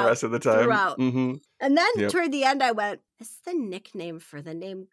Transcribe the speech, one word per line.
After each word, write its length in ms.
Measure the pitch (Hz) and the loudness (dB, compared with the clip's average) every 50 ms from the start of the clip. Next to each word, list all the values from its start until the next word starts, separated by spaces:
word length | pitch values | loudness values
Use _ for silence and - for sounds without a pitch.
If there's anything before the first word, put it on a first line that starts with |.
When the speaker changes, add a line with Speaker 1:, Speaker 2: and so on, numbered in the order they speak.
| - | 6
Speaker 1:
the 40 | |
rest 140 | 113 120 - - | 4 2 2 0
of 60 | 113 | -2
the 100 | 117 117 | -2 0
time. 240 | - 123 110 110 120 | 2 4 6 6 6
Speaker 2:
throughout. 360 | 120 110 104 190 175 - 127 | 4 4 2 2 0 0 0
Speaker 1:
Mm-hmm. 340 | 131 127 123 131 127 127 131 - - _ _ - | 0 0 2 0 0 -2 -2 -6 -12 _ _ -4
Speaker 2:
And 140 | 262 277 277 | 0 2 4
then 120 | 330 359 453 480 | 4 4 2 2
Speaker 1:
Yep. 160 | - 202 208 | 2 0 0
Speaker 2:
toward 200 | 330 359 339 294 | 2 0 0 0
the 120 | 294 277 262 | 0 0 0
end, 180 | 262 277 269 | 0 2 2
I 100 | 262 247 | 0 0
went, 300 | 226 214 208 208 - - _ _ _ | 0 -2 -2 -4 -6 -8 _ _ _
"This 120 | - 226 - | -20 -20 -18
is 100 | - - - | -18 -16 -10
the 100 | 349 359 | -6 -6
nickname 640 | 320 233 190 175 196 - - - 190 170 170 165 160 | -4 -4 -6 -8 -10 -12 -12 -12 -10 -10 -10 -10 -12
for 200 | - - 151 147 | -16 -16 -16 -14
the 140 | 143 165 160 | -12 -12 -12
name 320 | 165 185 190 190 190 190 - | -10 -10 -10 -10 -12 -14 -16